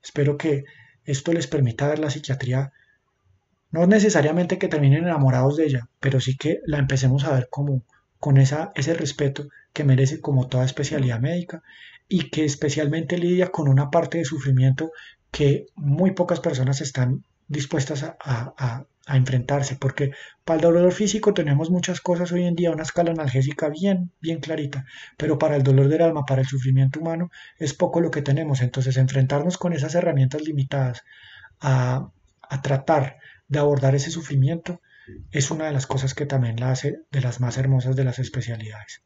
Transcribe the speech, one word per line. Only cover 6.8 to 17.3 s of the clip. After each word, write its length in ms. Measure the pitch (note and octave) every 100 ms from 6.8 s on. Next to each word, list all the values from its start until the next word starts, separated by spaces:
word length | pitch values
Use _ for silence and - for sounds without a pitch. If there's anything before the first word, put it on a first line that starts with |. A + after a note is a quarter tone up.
| C3+ C3+ C3 C#3
a 100 | D#3
ver 140 | C3 -
como, 340 | - C#3+ C3 _ _ _ _
con 180 | D3 C3+
esa, 340 | C3+ D3 - -
ese 180 | C#3
respeto 540 | E3 D3 - C#3+ C#3 C#3+ - _
que 100 | -
merece 360 | C#3+ C3 C3+ D#3+
como 280 | - C3+ B2+
toda 180 | B2+ C3
especialidad 540 | - C#3 D3+ B2+ A2+
médica, 420 | C3+ F3 E3+ E3 _ - - - _
y 200 | F#3 -
que 160 | D3+ D3+
especialmente 720 | C#3 D3+ C#3+ D3 D#3+ D#3+ F3
lidia 340 | F3 F3+ F3+
con 160 | F3+ C#3+
una 200 | C3+ C#3+
parte 280 | E3 E3 E3+
de 80 | D#3+
sufrimiento 680 | D#3 C3+ B2+ C3 C3 D#3+ D#3+ - _ _
que 360 | - C#3+ - - -
muy 360 | C#3+ D3 F#3
pocas 280 | F#3+ F3 E3+
personas 420 | E3+ C3+ C3 C3+
están 420 | D#3 - B2 C3+ -